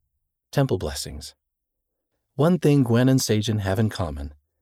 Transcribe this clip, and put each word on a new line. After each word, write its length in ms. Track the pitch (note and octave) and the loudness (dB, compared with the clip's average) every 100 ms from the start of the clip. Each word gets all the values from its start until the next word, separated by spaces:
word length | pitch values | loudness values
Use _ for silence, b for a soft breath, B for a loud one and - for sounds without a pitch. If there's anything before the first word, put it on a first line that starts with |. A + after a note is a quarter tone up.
| _ _ _ _ _ | _ _ _ _ _
Temple 240 | - C3+ G2 | -2 0 -2
blessings. 580 | D#2+ D2 - C#2 - - _ _ _ _ _ _ _ _ _ | -4 -8 -10 -14 -16 -20 _ _ _ _ _ _ _ _ _
One 240 | - D3+ F3+ | -2 2 2
thing 240 | D3+ C#3+ | 4 4
Gwen 260 | A#2+ A2+ B2+ | 4 4 4
and 120 | C3 | 2
Sajan 400 | - G#2+ G#2+ G#2+ | 2 0 0 -2
have 180 | G2 F#2+ | -2 0
in 100 | A2 | 0
common, 460 | - F2 D2 C#2+ - _ _ | -2 -6 -8 -12 -14 _ _